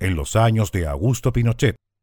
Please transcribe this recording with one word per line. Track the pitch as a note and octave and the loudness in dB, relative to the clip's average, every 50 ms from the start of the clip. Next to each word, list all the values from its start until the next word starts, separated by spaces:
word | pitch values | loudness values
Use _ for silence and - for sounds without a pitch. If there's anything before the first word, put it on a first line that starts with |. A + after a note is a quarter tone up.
en | - F#2 F#2 | -2 -2 -2
los | D#2 C#2+ - - | -2 -4 -2 0
años | G#2+ A2+ A#2 A2+ A2 G#2+ - - | 2 2 4 4 2 0 0 -2
de | F#2+ E2+ D2+ | -4 -2 -2
Augusto | C#2+ C#2 D#2+ B2 B2+ - - C3 A#2+ | -4 -2 0 -2 -2 0 -2 -2 0
Pinochet, | A#2+ A2+ A2+ A2 - - A#2+ - - _ _ _ _ | 0 0 0 0 2 0 0 0 -2 _ _ _ _